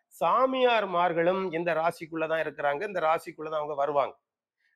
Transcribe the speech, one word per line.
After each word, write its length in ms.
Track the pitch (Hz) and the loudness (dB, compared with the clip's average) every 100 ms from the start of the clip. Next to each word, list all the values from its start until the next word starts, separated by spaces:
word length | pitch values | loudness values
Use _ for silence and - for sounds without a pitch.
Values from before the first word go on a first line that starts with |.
| _ - | _ -2
சாமியார்மார்களும் 1300 | 170 208 262 262 247 226 196 175 180 165 170 190 190 | 2 4 2 4 4 4 0 2 2 2 2 0 -2
இந்த 200 | 160 175 | -2 -2
ராசிக்குள்ளதான் 720 | 156 170 170 165 165 156 160 | 0 0 -2 -8 -6 -2 -2
இருக்கிறாங்க. 440 | 151 139 143 143 - | -4 -2 -2 -2 -4
இந்த 120 | 185 | -2
ராசிக்குள்ளதான் 600 | 156 165 175 160 156 156 | 0 0 -2 -12 -6 -6
அவங்க 140 | 151 143 | -4 -2
வருவாங்க. 400 | 143 143 120 - _ _ _ _ _ | 0 2 0 -4 _ _ _ _ _